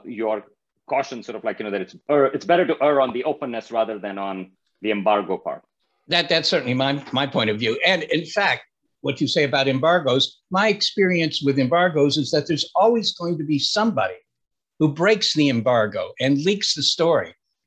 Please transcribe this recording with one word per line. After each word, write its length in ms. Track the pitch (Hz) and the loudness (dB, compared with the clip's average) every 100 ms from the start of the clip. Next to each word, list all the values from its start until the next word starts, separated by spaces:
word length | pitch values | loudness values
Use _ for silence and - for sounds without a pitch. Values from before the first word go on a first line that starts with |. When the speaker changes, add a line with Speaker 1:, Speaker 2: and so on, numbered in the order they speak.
Speaker 1:
your 400 | - 110 110 107 - _ _ _ - | -8 -4 -4 -4 -8 _ _ _ -4
caution, 340 | 135 135 123 | -2 -2 -8
sort 140 | 104 110 | -10 -8
of, 80 | |
like, 140 | 113 98 | -6 -6
you 60 | |
know, 60 | 107 | -6
that 100 | 101 | -6
it's, 160 | 92 - - | -6 -10 0
er, 160 | 147 139 | 2 2
it's 180 | - | 0
better 220 | 196 175 165 | 0 2 2
to 100 | 156 | 2
err 200 | 143 139 | 2 2
on 120 | 127 | 2
the 120 | 117 | 0
openness 460 | 151 147 135 117 - | -4 -4 -6 -8 -6
rather 280 | 117 110 104 | -2 -2 -4
than 200 | 101 98 | -8 -6
on 340 | 98 95 92 _ _ _ | -6 -8 -10 _ _ _
the 100 | 104 | -4
embargo 480 | 104 101 104 95 92 | 0 2 0 0 -4
part. 240 | - 65 _ _ _ _ - | -6 -10 _ _ _ _ -2
Speaker 2:
That, 200 | 175 156 | -2 2
that's 200 | 165 - | 0 0
certainly 260 | 170 123 | -2 0
my, 280 | 127 135 143 - | 0 0 -2 -4
my 140 | 135 139 | -4 -2
point 240 | 135 110 | 0 0
of 80 | 107 | 0
view. 200 | 117 127 | -2 0
And 180 | 175 185 | 0 0
in 220 | - 156 - | 0 -4 -2
fact, 360 | - 190 120 - _ _ _ | -2 0 -2 -8 _ _ _
what 200 | 139 135 | -6 -2
you 60 | 139 | -2
say 160 | 170 | 0
about 240 | 143 135 135 | 0 0 0
embargoes, 760 | 135 156 180 139 127 - _ - | 2 2 2 2 0 0 _ -6
my 180 | 185 214 | 0 0
experience 760 | 208 - - 185 175 160 - | 0 -2 0 0 2 -2 -2
with 160 | 139 135 | 0 0
embargoes 580 | 127 170 180 156 143 151 | 2 2 2 2 2 2
is 140 | 131 | 0
that 160 | 151 143 | -2 -2
there's 240 | 151 - 170 | -4 -2 2
always 360 | 220 240 202 | 2 2 -2
going 220 | - 170 165 | -4 -4 -4
to 60 | |
be 140 | 151 147 | -2 -2
somebody 560 | - 208 226 165 95 92 _ _ _ _ _ - | 0 0 0 0 -4 -6 _ _ _ _ _ -2
who 140 | 156 | 0
breaks 420 | 143 190 220 - | 2 2 2 2
the 140 | 151 143 | 2 2
embargo 640 | 117 113 120 107 95 90 - | 4 4 4 2 -2 -6 -2
and 180 | 127 143 | 0 2
leaks 360 | 170 202 - | 2 0 -2
the 80 | - | -2
story. 520 | 135 - 165 147 - - _ _ | 0 2 2 2 0 -12 _ _